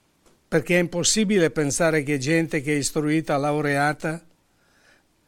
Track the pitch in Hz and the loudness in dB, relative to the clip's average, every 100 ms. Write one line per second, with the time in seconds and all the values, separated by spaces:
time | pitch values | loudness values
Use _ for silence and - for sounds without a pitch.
0 | _ _ _ _ _ 165 - 180 170 175 | _ _ _ _ _ -2 2 2 2 -2
1 | 160 220 202 208 156 156 143 131 165 156 | 0 0 2 2 2 2 -2 0 0 0
2 | 139 143 131 165 160 160 139 147 131 160 | 0 -2 0 0 0 -2 -2 -2 -2 -2
3 | 151 156 156 143 147 147 147 139 147 147 | 0 0 0 -2 0 0 0 0 0 -2
4 | 165 165 - _ _ _ _ _ _ _ | -6 -8 -12 _ _ _ _ _ _ _
5 | _ _ | _ _